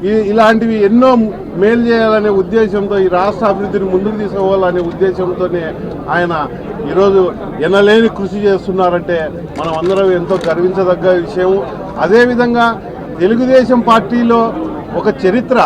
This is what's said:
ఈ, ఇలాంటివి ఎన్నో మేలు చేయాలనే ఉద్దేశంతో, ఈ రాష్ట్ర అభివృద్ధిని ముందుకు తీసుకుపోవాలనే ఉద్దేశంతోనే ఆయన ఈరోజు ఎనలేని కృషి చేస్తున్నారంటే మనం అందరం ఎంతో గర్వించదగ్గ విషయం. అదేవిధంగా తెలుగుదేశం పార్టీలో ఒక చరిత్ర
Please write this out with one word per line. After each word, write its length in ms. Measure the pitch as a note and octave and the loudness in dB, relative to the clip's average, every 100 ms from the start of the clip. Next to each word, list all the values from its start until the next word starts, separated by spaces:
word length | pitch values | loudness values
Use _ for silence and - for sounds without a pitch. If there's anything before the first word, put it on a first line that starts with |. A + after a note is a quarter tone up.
| F3+ | 0
ఈ, 40 | A3 G3+ | 0 2
ఇలాంటివి 460 | G#3+ A3 A3 A3+ A3 G3+ | 2 4 4 0 2 4
ఎన్నో 240 | A#3 C4 B3 A3 - - E3 | 4 4 4 2 -4 -10 0
మేలు 200 | G3+ A#3 A#3 | 2 2 2
చేయాలనే 420 | A#3 A3 G#3+ G#3+ G3 | 2 2 2 2 0
ఉద్దేశంతో, 540 | F3+ A3 G#3+ G3+ G3 G3+ F#3 | 0 0 0 0 -2 0 2
ఈ 20 | F3 | 2
రాష్ట్ర 260 | G3 G#3 A3 | 0 0 -2
అభివృద్ధిని 360 | G3 G3+ G3 F#3+ | 0 -2 -2 0
ముందుకు 240 | F#3 G3+ G#3+ | 0 -2 -4
తీసుకుపోవాలనే 600 | G3+ G3 F#3+ G3 F#3 F3 E3+ | -6 -2 0 2 0 0 -4
ఉద్దేశంతోనే 760 | D#3+ F#3+ F3+ F3+ F3+ F3+ F3 D#3+ D#3 - - D3 D#3+ | -2 -2 0 -4 -4 -4 -4 -6 -8 -10 -10 -4 -2
ఆయన 180 | F3 D#3+ C#3 - - - C#3+ | -2 -2 -6 -8 -12 -8 -4
ఈరోజు 320 | F3 G3 G3 F3+ - - - D#3 | 0 2 4 2 -2 -10 -4 0
ఎనలేని 420 | G3 G3+ A3 A3+ - | 2 4 4 2 0
కృషి 220 | G3 G3+ G3+ | -6 -2 0
చేస్తున్నారంటే 720 | F#3+ - F#3 F3+ F3 E3+ E3+ D#3 E3+ D#3 D3 | 0 -2 0 0 0 -2 -4 -4 -8 -12 -8
మనం 140 | D#3+ D#3+ | -6 -2
అందరం 280 | E3+ F#3+ G3 F3+ | 0 2 2 0
ఎంతో 180 | E3+ F#3 E3 | 0 -2 -2
గర్వించదగ్గ 580 | D#3+ F3+ F#3 F#3 F3 F3+ F3+ | 0 0 0 0 0 2 0
విషయం. 300 | E3+ F#3 F#3 G3 G3+ - - - D#3+ | 0 -2 0 0 -2 -10 -10 -4 2
అదేవిధంగా 600 | A3 B3 A#3+ A#3+ A#3+ A#3 G#3+ - - - - | 4 4 2 0 2 0 -2 -10 -14 -12 -2
తెలుగుదేశం 580 | F3+ A3+ B3+ C4 B3 B3 A#3 | 0 2 4 4 4 2 4
పార్టీలో 540 | A3+ - A#3+ A#3 A#3 A3+ D#4 - - - - | 2 2 -2 2 2 0 -4 -8 -10 -8 -4
ఒక 100 | G#3 - | -2 0
చరిత్ర 360 | F#3+ A3 - B3 | 0 0 0 0